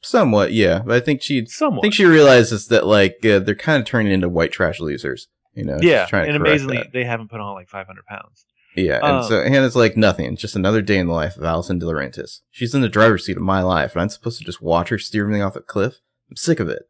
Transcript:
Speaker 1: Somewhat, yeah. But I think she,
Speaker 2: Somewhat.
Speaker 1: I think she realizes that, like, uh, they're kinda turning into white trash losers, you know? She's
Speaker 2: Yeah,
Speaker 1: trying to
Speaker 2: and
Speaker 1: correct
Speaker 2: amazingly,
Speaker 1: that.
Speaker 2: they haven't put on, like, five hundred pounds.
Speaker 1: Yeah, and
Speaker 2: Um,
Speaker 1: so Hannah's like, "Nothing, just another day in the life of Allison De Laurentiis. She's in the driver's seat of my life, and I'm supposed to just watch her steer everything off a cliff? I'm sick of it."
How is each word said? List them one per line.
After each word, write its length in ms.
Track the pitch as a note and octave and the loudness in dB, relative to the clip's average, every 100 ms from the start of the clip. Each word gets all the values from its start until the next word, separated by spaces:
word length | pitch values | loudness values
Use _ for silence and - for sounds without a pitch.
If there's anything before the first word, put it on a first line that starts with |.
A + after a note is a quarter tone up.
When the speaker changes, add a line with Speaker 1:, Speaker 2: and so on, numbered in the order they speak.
Speaker 1:
Somewhat, 500 | - A#3+ D#3+ G#2+ F#2+ | 0 2 4 2 2
yeah. 280 | A2 F#2+ E2+ | 2 2 2
But 100 | A#2 A#2 | 0 0
I 40 | |
think 220 | B2 C#3 | 0 -4
she, 240 | - C#3 A2+ | -2 -4 -4
Speaker 2:
Somewhat. 340 | - D4+ D#3 | -4 -2 0
Speaker 1:
I 20 | |
think 120 | G#3+ | 0
she 100 | G#3 | 4
realizes 640 | F#3 D#3+ C#3+ B2+ A2 G#2 - | 6 8 8 8 4 -2 0
that, 180 | A#2 F#2 | 0 4
like, 380 | G#2 G2 - | 4 4 2
uh, 140 | A2 G2+ | 2 2
they're 160 | F#2+ | 2
kinda 300 | G2+ - D3+ | -4 0 0
turning 280 | A2 B2 G#2+ | 0 -2 0
into 160 | F#2+ F2 | 0 0
white 240 | F2 E2 | 0 -2
trash 280 | - F2 E2 | 0 -2 -2
losers, 480 | E2 C#2 D2 B1 - _ _ | -8 -6 -8 -10 -14 _ _
you 100 | - | -10
know? 140 | D3 C#2 | -6 0
She's 100 | E3+ | 2
Speaker 2:
Yeah, 160 | C3 F2+ | 2 2
Speaker 1:
trying 200 | G2+ E2+ | -2 -2
to 40 | |
Speaker 2:
and 40 | D3 | 0
Speaker 1:
correct 40 | D#3 | 0
Speaker 2:
amazingly, 260 | D3+ C3+ - | 0 -2 -8
Speaker 1:
that. 140 | - | -6
Speaker 2:
they 120 | B2+ | -8
haven't 260 | A#2+ A#2 A2 | -6 -8 -10
put 100 | A2+ | -14
on, 140 | G2+ | -12
like, 140 | G2 F#2 | -14 -16
five 180 | G2 F#2+ | -16 -16
hundred 180 | G2 G2 | -20 _
pounds. 380 | G#2 - _ _ _ _ - | -20 -20 _ _ _ _ -4
Speaker 1:
Yeah, 200 | F2+ C2 | -2 0
and 220 | C#3+ C3+ | 0 0
Speaker 2:
Um, 40 | |
Speaker 1:
so 200 | A#2 G#2+ | 0 0
Hannah's 320 | D2 C#3 C3 A#2+ | 2 2 2 2
like, 200 | A2+ A2 | 0 2
"Nothing, 400 | G#2+ F2 C2+ F#2 | 0 0 -6 -8
just 200 | G#2 G2+ | -8 -4
another 260 | F#2 A2 | 0 0
day 160 | G2 G2+ | 0 -2
in 80 | F2 | 0
the 60 | |
life 240 | E2 D#2+ F2+ | -2 -4 -6
of 80 | |
Allison 340 | E2 E2 E2+ F2+ | -4 -4 -4 -6
De 80 | E2+ | -4
Laurentiis. 540 | D#2 C2+ - - - _ | -6 -8 -10 -16 -18 _
She's 240 | - A#2+ | -10 -4
in 60 | C3+ | -2
the 80 | A#2+ | 0
driver's 360 | G#2 A2+ G2 | 4 4 4
seat 120 | - F#2 | -2 -6
of 60 | |
my 200 | F2+ F#2+ | -2 -2
life, 300 | F#2 F2 C#2 | 0 0 -2
and 100 | E2+ | -2
I'm 60 | F#2+ | -6
supposed 300 | - - A#2 | -6 -12 -12
to 40 | |
just 160 | - F2 | -14 -10
watch 280 | D#2+ E2 E2+ | -2 -2 -2
her 100 | G#2+ | -6
steer 240 | - G#2+ | -6 -4
everything 200 | G#2 G#2+ | -2 -2
off 120 | G2 - | -4 -6
a 40 | |
cliff? 400 | - G#2 F#2+ - _ _ _ | -10 -4 -4 -6 _ _ _
I'm 80 | - | -10
sick 220 | - E3 | -4 -2
of 80 | F2+ | -2
it." 140 | A1 - | -6 -12